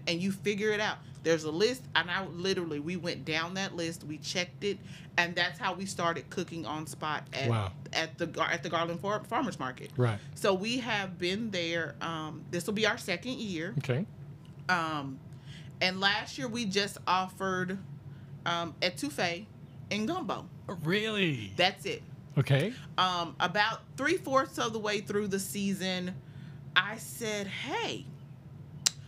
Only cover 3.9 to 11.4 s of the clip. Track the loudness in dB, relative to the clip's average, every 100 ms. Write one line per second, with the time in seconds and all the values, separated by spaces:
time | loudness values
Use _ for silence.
3.9 | -4 -8 -6 -2 0 0 -2 -2 -2 -8
4.9 | -14 2 4 4 2 0 2 -2 0 -4
5.9 | 0 2 2 -2 -4 -4 -4 -4 -4 -6
6.9 | -6 -4 -4 -4 0 2 2 0 -4 -2
7.9 | 0 0 -2 -2 0 2 2 2 0 0
8.9 | 0 -2 -2 0 0 0 -2 -4 -6 -6
9.9 | 2 4 2 -6 2 4 4 2 0 0
10.9 | 0 -2 -2 0 0